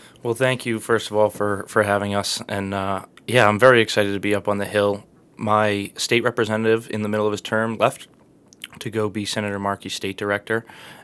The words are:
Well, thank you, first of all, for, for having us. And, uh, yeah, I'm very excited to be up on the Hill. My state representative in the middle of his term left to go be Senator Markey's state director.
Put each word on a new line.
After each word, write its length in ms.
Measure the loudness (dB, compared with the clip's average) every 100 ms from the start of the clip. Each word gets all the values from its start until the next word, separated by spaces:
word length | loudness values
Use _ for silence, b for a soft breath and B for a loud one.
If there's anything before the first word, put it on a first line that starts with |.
| B B
Well, 120 | -4
thank 320 | 0 0 0 -4
you, 140 | -4
first 300 | 0 -2 0
of 60 | 2
all, 140 | 2
for, 340 | 2 -4 -4 -2
for 160 | 0
having 280 | 2 2 0
us. 300 | -2 -2 -4 -4
And, 260 | -6 -4
uh, 300 | -4 -4 -6 -8 _ 0
yeah, 220 | 4 6
I'm 100 | 8
very 220 | 8 8
excited 320 | 4 2 0
to 80 | 0
be 140 | -2
up 140 | -2 -2
on 100 | -4
the 80 | -2
Hill. 380 | 0 0 0 -8 _ _ -8
My 560 | 0 2 2 0 -4 -6
state 280 | 0 2
representative 680 | 2 0 0 0 2 0 0
in 120 | -4
the 60 | -2
middle 160 | 0
of 60 | 0
his 100 | -2
term 380 | -4 -2 -2 0
left 300 | 0 -2 -16 -20 _ _ -20 -18 -16 -12
to 100 | -8
go 180 | -4 -4
be 160 | -4
Senator 360 | -4 -4 -4 -4
Markey's 340 | -4 -4 -6
state 240 | -8 -6 -6
director. 480 | -2 -2 -2 -4 -4 B B B